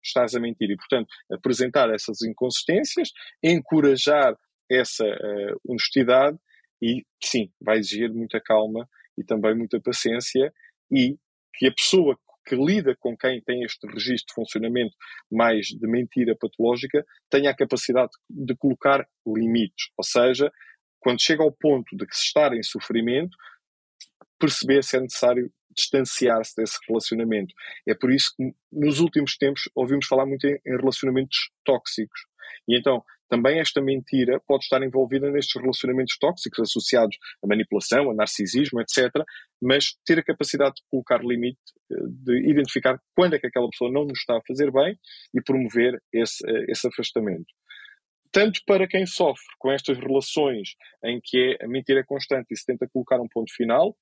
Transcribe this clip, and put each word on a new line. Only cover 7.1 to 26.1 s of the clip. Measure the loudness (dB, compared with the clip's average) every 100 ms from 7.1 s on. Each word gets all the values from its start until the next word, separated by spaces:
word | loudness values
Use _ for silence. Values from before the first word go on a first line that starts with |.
| _
sim, | -4 -4 -4 _
vai | 0 0
exigir | 0 -4 -4
muita | -4 -6 -6
calma | 2 2 2 -6 -12 _ _ -14
e |
também | -4 0 2 0
muita | -2 -4
paciência | -2 -4 -2 -4 -2 0 0 _ _ _ _
e | 2 2 0 _ _ _ -2
que | -2
a |
pessoa | 0 2 4 4 0 _ _ -6
que | -2
lida | 2 2 0 -2
com | -6 -4
quem | -4 -4
tem | -4 -4
este | -4 -10 -12
registro | -8 -4 -4 -4
de |
funcionamento | -10 -6 -4 -2 -2 -2 _ -20 -20 _
mais | 2 2 2 -2
de | -6 -2
mentira | 0 0 0 0 0
patológica | -4 0 0 0 0 -2 -2 _ _
tenha | 2 2
a | 0
capacidade | 0 0 0 2 2 _ _
de | -12 -6 0
colocar | 0 2 2 2 0 _ -6
limites, | -2 2 2 0 -4 -12 -8
ou |
seja, | -2 2 4 4 0 _ -20 _ _ _
quando | -2 0
chega | 2 4
ao | 2
ponto | 2 2 2 0 -10
de | -8
que | -4
se |
estar | 0 2 2
em | 2
sofrimento, | -6 -8 -2 -2 0 0 -2 _ -20 _ _ _ _ _ -20 _ _ _
perceber | -2 -2 2 2
se | 4 -2
é |
necessário | -2 0 2 2 -2 _ _ -4
distanciar-se | 0 2 0